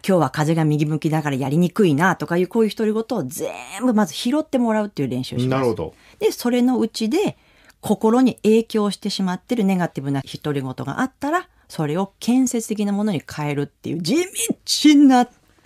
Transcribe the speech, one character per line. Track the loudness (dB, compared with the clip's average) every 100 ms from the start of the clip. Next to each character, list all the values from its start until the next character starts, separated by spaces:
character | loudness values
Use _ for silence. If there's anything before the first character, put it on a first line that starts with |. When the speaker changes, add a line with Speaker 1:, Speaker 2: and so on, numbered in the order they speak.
| 0
Speaker 1:
今 | 2
日 |
は | 2
風 | 0 0 2
が | 2
右 | 2 0
向 | -2
き | -2
だ | -2
か | -2
ら | -4
や | -2
り | 2
に | 0
く | 2 2
い | 4
な」 | 2 0
と | -2
か | -2
い |
う、 | 0
こ | 0
う | 0
い |
う | 0
独 | -2
り |
言 | -2 -4 -4
を |
全 | -6 -6 -10 -10 -14 -4 0
部 |
ま | 2 0
ず |
拾 | -2 -2 -2
っ |
て | -2 -2
も | 0
ら | 0
う | -4
っ |
て | -4
い | -4
う |
練 | -4
習 | -6 -4
を |
し | -2
ま | 0
す。 |
Speaker 2:
な |
る | 0
ほ |
ど。 | -2 -6 -12 _ _
Speaker 1:
で、 | -2
そ | -2 -2
れ | 2
の | 2 2
う | -2
ち | -2 -2
で、 | 0 -2 -4 _ _ _ _
心 | -4 0 2 4
に | 2 2
影 | 2 2 2
響 | -2 -2
し | -4
て | -8
し | -4
ま | -4 -4
っ |
て | _ -2
る |
ネ | 0 0
ガ | -2
テ | -4
ィ |
ブ | -4
な | -4
独 | -6 -10 -6
り | -4
言 | -6 -8 -8
が | -4
あ | -6
っ | -4
た | -4
ら、 | -4 -4 _ _
そ | -6 -4
れ | -2
を | -4 _
建 | 0 2 2
設 | -2 -6
的 | -4 -2
な |
も | -2
の | -2
に | -4 -6 -8
変 | -4
え | -4
る |
っ | -6
て | _ -8
い | -6
う |
地 | -2 -2 -2 -6 -6 -6 -4 2 6
道 | 8 8
な | 6 4 _ _ _